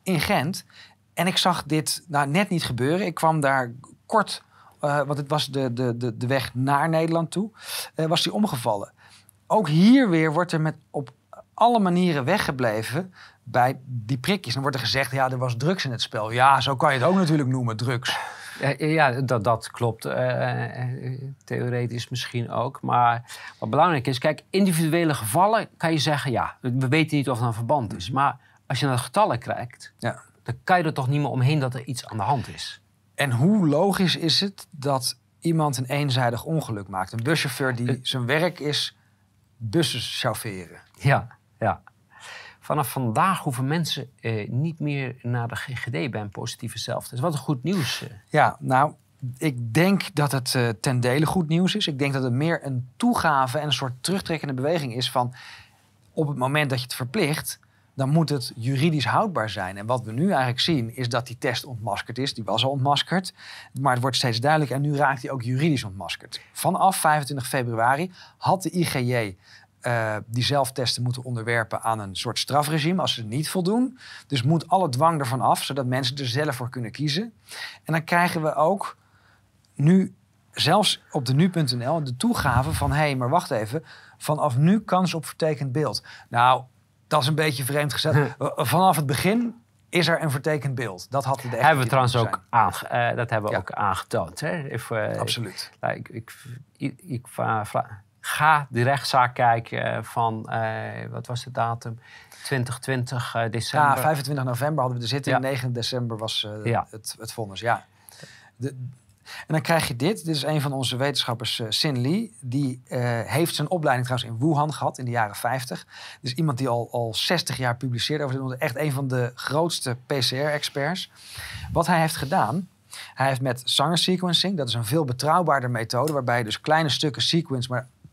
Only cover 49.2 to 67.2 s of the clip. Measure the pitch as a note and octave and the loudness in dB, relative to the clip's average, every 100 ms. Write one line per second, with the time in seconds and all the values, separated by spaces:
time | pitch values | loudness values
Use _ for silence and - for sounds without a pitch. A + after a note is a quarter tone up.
49.2 | B2+ B2 D#3 B2 A#2 A2+ F3+ G3 - - | -10 -4 -2 -2 0 4 4 4 0 0
50.2 | C#3+ C#3 B2+ C3 A#2 A2 - B2 B2 C3 | 0 0 0 0 0 0 0 2 2 2
51.2 | D#3 F#3+ D#3 E3 F3+ G#3+ G3+ C#3 C#3+ C3+ | 2 2 2 2 2 0 -2 0 0 0
52.2 | C3 A#2+ D#3+ D#3+ C#3 B2+ B2+ - A#3+ A#3 | 0 2 0 0 -2 -6 -6 -2 0 2
53.2 | E3 C#3 C3 D3+ D3 C3 C3 B2+ - F#3+ | 2 2 2 0 -2 -2 -2 -4 -2 -2
54.2 | - D#3+ C#3+ C3 C#3 E3+ C#3 A#2 B2 C3 | -2 -4 -2 -2 0 0 -2 -4 -2 0
55.2 | B2 - - - - _ _ _ _ - | 0 -4 -18 -20 -20 _ _ _ _ -4
56.2 | D3+ C3+ B2+ D3+ D3 C3 B2 - B2 A3 | -2 0 0 0 0 -2 -4 -6 -4 0
57.2 | D3 D#3 - - _ _ _ - C3 D#3+ | 0 0 -6 -12 _ _ _ -4 2 2
58.2 | D#3+ C#3+ B2 - A#2 C3+ E3 D3+ A#2+ C#3+ | 2 0 -4 -6 -2 2 2 2 2 2
59.2 | G#3+ C#3+ G#2+ G2+ F#2 G2 G#2+ B2+ A2 A2 | 2 0 -2 -4 -6 -6 -2 -2 -2 -2
60.2 | F#3+ D#3 B2+ B2+ - D#3+ A2+ A2+ B2 B2 | 2 2 0 0 0 0 -2 -4 -2 -2
61.2 | A#2+ B2 C3 B2+ D3 A#2 G#2 G2+ - A2+ | -4 -4 -4 -4 -6 -8 -6 -6 -6 -6
62.2 | C3+ - G2 G#2+ C3 C#3 C3 C#3 - F3 | -6 -6 -4 0 0 0 2 2 0 -2
63.2 | F#3 - - - - B2+ C#3 B2 C3 B2 | -2 -10 -18 -18 -12 -2 2 2 2 0
64.2 | C3 A2+ C3+ D#3 C#3+ B2+ C#3+ C#3+ C#3+ C3+ | 0 0 2 2 2 0 0 2 2 2
65.2 | C#3 C3+ A#2 B2+ E3 C3 G#2+ F#2 E2+ - | -4 -6 -2 0 2 2 -2 -8 -10 -10
66.2 | - - - - D3+ F#3 F3+ F#3 D#3+ D3+ | -12 -18 -14 -4 0 4 4 4 4 2